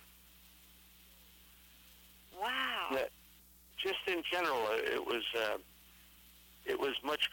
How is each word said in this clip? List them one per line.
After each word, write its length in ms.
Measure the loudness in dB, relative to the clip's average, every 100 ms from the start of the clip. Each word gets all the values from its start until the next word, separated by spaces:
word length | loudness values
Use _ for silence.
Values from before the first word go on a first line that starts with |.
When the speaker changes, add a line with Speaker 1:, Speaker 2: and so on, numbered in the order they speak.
| -14 -20 -20 -20 -20 -20 -20 -20 -20 -20 -20 -20 -20 -20 -20 -20 -20 -20 -20 -20 -20 -20 -20 -6
Speaker 1:
Wow. 500 | -2 -2 -2 -2 -2
Speaker 2:
Yeah. 140 | 0 -2 -6 -20 -20 -20 -20 -14 -4
Just 180 | -2 0 0
in 140 | -2 0
general, 300 | 0 2 2 2
it, 240 | 2 2 0
it 100 | 0
was, 180 | -2 0 0
uh, 200 | 0 -2 -6 -20 -20 -20 -20 -20 -20 -20 -20 -8 -2
it 120 | 0
was 140 | 0 0 -2
much 240 | 0 -2